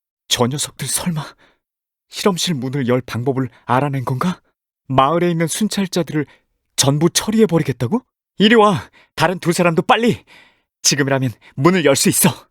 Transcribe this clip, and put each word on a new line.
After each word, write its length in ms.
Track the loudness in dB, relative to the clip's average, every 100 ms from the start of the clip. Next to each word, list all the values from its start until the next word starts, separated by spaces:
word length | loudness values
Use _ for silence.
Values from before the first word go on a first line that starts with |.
| _ _ -6
저 200 | -2 -2
녀석들 400 | -2 -8 -10 -8
설마 340 | -6 -4 -6 -8 -16 _ _ _ _ _ _ _
실험실 460 | -4 -2 -2 -2 -4
문을 320 | -4 -2 0
열 140 | -2
방법을 480 | -2 -6 -4 -2 -4 -8 -2
알아낸 400 | 0 0 -4 -4
건가? 360 | -2 -2 -4 _ _ _ _ -4
마을에 420 | 0 2 2 0
있는 180 | 0 -2
순찰자들을 800 | -2 -4 -4 -4 -4 -4 -4 -6 _ _ _ _ -2
전부 340 | 0 2 0
처리해버리겠다고? 920 | 0 -2 2 2 2 -2 -4 -4 -4 -6 _ _ 0
이리 180 | 4 6
와! 340 | 4 2 -4 _ _ -2
다른 240 | -2 0
두 120 | -2
사람도 300 | 0 2 2
빨리! 400 | 2 2 2 -2 -6 -20 _ _ _ _
지금이라면 500 | -2 0 0 0 -2 -6 -12 2
문을 300 | 4 4 4
열 100 | 4
수 140 | 2
있어! 380 | 2 2 0 -10